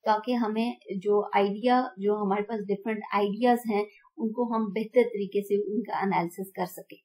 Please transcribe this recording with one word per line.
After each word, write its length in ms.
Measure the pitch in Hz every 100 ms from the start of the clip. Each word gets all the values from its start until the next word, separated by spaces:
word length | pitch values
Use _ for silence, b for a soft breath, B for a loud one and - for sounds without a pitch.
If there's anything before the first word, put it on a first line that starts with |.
| -
ताकि 280 | 214 240
हमें 440 | 247 220 214 233 - - 196
जो 320 | 196 208 208 202
idea, 560 | 202 202 240 247 262 -
जो 160 | 196 208
हमारे 260 | 202 202
पास 180 | 208 226
different 400 | 196 196 226 214 208
ideas 460 | 202 202 208 240 233 226
हैं, 200 | 208 - b b -
उनको 280 | 226 220 240
हम 280 | 226 214
बेहतर 300 | 190 214 254
तरीके 380 | 233 208 196 202
से 340 | 196 202 208 214
उनका 280 | 196 208
analysis 480 | 190 170 170 - 196 -
कर 100 | 180
सकें। 320 | - - -